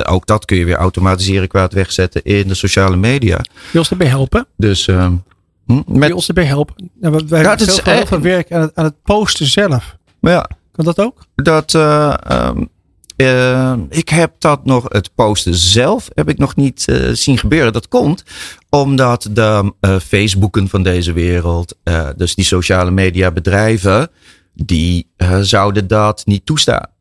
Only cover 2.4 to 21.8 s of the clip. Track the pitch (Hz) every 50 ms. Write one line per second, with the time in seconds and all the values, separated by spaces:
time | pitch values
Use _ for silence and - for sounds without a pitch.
2.4 | 98 95 92 - - 95 - 98 98 95 92 90 98 117 131 143 123 95 87 87
3.4 | - - _ - - - - 165 160 - 190 185 180 131 131 135 135 - - 233
4.4 | 254 - _ - 190 101 98 - - - 95 92 92 90 90 87 - _ _ _
5.4 | _ _ _ _ _ - 117 143 - - - 135 147 156 175 180 - - 170 185
6.4 | 170 139 139 143 147 - - - 185 180 _ - 208 160 151 156 160 151 165 160
7.4 | 156 190 202 - 214 185 190 185 - 180 - 240 214 - 196 160 147 175 185 180
8.4 | 165 - 170 165 160 156 - - 160 156 147 _ _ - 208 208 208 - - -
9.4 | 156 135 - - 208 185 139 120 - - - - _ _ _ _ - 165 180 170
10.4 | - - - - _ _ _ - 160 165 170 - 202 247 - _ - _ _ -
11.4 | 139 165 160 156 151 - - 160 156 151 151 151 151 147 - - - - 65 64
12.4 | 60 64 62 - - - _ _ _ _ _ _ _ - - - 135 131 127 127
13.4 | 127 127 127 127 131 131 127 117 85 71 - 160 165 - - 170 165 156 - -
14.4 | - 160 147 135 - 131 131 123 117 - - 104 98 - _ - 117 107 104 -
15.4 | - 90 87 87 85 95 101 113 127 156 214 262 - - - - 156 151 - -
16.4 | 139 - - - 139 135 - - - - - - - 62 120 117 - - 135 110
17.4 | - 107 143 165 147 - - 120 - - - 247 185 143 170 - - - - -
18.4 | - - - - _ _ - 143 139 139 139 131 131 123 120 117 - 107 107 117
19.4 | 110 107 104 104 101 101 - _ - 98 95 95 - - - 101 104 110 95 95
20.4 | 104 101 - 110 98 95 - 98 90 95 90 90 87 85 82 85 85 87 87 87
21.4 | 85 85 85 85 85 - - _